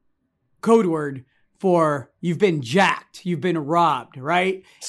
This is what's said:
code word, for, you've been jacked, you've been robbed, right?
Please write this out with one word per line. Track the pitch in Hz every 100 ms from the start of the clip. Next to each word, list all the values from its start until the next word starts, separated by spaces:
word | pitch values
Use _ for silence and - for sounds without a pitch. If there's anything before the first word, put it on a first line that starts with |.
| _ _ _ _ _ _
code | - 233 185
word, | 160 147 135 - _ _ _
for, | 190 175 156 143 123 _
you've | 170 160
been | 196 160
jacked, | 117 170 180 - - -
you've | 185 165
been | 180 165
robbed, | 139 170 165 131 117 135
right? | 135 175 185 190 - -